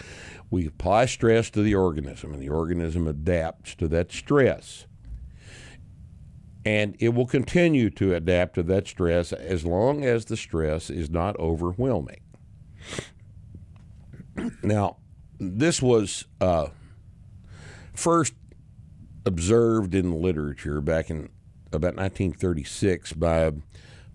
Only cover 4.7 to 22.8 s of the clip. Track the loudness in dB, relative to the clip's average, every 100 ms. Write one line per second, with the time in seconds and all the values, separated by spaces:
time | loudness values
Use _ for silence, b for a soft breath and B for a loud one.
4.7 | -20 -20 -20 -16 -14 B B B B B
5.7 | B -20 -20 -20 -20 -20 -20 -20 -6 0
6.7 | 0 0 0 0 2 2 0 2 4 4
7.7 | 4 2 2 0 2 2 2 2 0 0
8.7 | 0 0 -2 2 2 0 -6 -4 -4 0
9.7 | 2 2 2 0 0 -2 -8 -4 -2 0
10.7 | -2 -4 -6 -2 -2 -2 -2 -2 0 -2
11.7 | -2 0 -2 -4 -14 -20 -20 -20 -20 -20
12.7 | B B B B B -20 -20 -20 -20 -20
13.7 | -20 -20 -20 -20 -20 -14 -8 -8 -4 0
14.7 | 0 0 -4 -20 -20 -20 -10 -6 0 0
15.7 | 2 4 4 2 -6 -10 0 2 2 0
16.7 | -8 b b -20 -20 -20 -20 -20 B B
17.7 | B B -2 2 4 2 -4 -20 -20 -20
18.7 | -20 -20 -20 -20 -6 -4 0 2 4 4
19.7 | 2 2 0 0 0 0 0 -4 -6 -4
20.7 | -2 0 0 -2 -6 -10 -18 -20 -20 -6
21.7 | -2 -2 -2 -4 -2 -2 0 -2 -2 -4
22.7 | -2